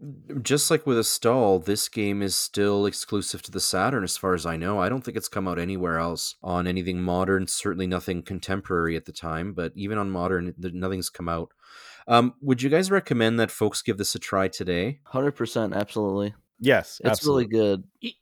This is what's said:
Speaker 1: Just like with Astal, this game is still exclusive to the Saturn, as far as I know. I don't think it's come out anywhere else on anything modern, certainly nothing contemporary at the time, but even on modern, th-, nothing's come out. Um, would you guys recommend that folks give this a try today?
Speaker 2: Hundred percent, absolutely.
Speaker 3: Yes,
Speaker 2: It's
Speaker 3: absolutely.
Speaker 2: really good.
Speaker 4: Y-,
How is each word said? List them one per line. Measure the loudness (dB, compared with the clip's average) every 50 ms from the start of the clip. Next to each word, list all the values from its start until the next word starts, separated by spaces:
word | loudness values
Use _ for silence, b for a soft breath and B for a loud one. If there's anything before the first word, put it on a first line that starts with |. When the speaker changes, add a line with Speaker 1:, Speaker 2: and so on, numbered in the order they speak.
| -16 -16 -16 -16 -14 -8 -8 -6
Speaker 1:
Just | 0 2 2 2 4 4
like | 2 2 4
with | 4 2 4
Astal, | 4 2 0 2 2 4 4 6 6 6 6 4 4
this | 0 0 0 -2 -4
game | -2 -2 0 0 0 0
is | 0 0 0
still | -2 -2 -2 0 2 2 4 4 4 2
exclusive | 0 0 -4 -6 -4 -2 -2 -2 -4 -6 -8 -10
to | -8
the | -6 -2
Saturn, | -2 0 2 2 2 2 2 0 -2
as | -2 -4 -2
far | 0 0 0
as | 0 0
I | -2 -4 -2
know. | -2 -2 0 0
I | 0 0
don't | 0 -2
think | -4 -6 -6
it's | -6 -8 -6
come | -6 -4 -4 -2
out | -2 -2
anywhere | -2 -4 -2 -2 -2 -2 0 0
else | -2 -2 -2 -4 -6 -6 -8 -8 -6
on | -2 -2 0 0 0
anything | 0 -2 -2 -2 -2 -2
modern, | 0 0 0 0 2 2 2 2 2 -2
certainly | -4 -4 -2 -4 -2 -2 -2 -2
nothing | -2 -2 -2 -4 -4 -6
contemporary | -6 -8 -10 -10 -6 -4 -6 -6 -4 -2 -2 0 0 0 -2 -4
at | -6
the | -10 -14
time, | -10 -8 -6 -6 -4 -6 -6 -6
but | -6 -6 -6 -6
even | -8 -6 -4 -4 -4
on | -4 -4
modern, | -2 -2 0 0 0 0 0 -4 -6 -8
th-, | -8 -8 -6
nothing's | -4 -4 -4 -4 -4 -6 -8
come | -8 -6 -4 -4
out. | -4 -4 -4 -8 _ B B B B B B B B B B
Um, | 4 6 6 6 4 0 -2
would | 0 0 0 2
you | 2 2
guys | 4 4 4 4
recommend | 2 2 2 0 2 2 4 4 4 2
that | 2 0
folks | 0 0 0 0 0 -2
give | -2 -2 -2 0
this | -2 -2 -4
a | -4
try | -6 -2 0 0 0 0
today? | -2 -4 -4 -2 0 0 0 -2 -4 -6 _
Speaker 2:
Hundred | -6 -2 0 0 0 0 -2
percent, | -4 -2 0 -2 -2 0 -2
absolutely. | -2 -4 -2 -2 -2 0 0 0 0 -2 -4 -6 -10 _ _ _ _
Speaker 3:
Yes, | 4 4 4 4 4 0 -8 -2
Speaker 2:
It's | 0 2
Speaker 3:
absolutely. | 2 2 2 2 2 2 2 2 4
Speaker 2:
really | 4 4 4 4 0
good. | -2 -10 _ _
Speaker 4:
Y-, | -12 -12 -12 _